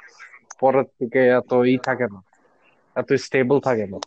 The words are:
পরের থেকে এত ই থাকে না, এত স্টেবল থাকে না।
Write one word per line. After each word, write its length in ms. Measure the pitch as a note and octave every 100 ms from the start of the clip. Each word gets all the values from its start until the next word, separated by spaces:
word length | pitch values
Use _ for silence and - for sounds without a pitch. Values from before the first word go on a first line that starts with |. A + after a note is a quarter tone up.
| - - - - - -
পরের 260 | C3 C3 C3 -
থেকে 220 | A#2+ C3 B2+ B2
এত 120 | A#2 B2+ B2
ই 40 | C3
থাকে 280 | C3+ A#2+ A#2
না, 60 | G2 - _ _ _ _ _ _ -
এত 140 | B2+
স্টেবল 460 | C3+ - C#3 B2+ C#3
থাকে 240 | C3+ A#2 G2
না। 120 | F#2+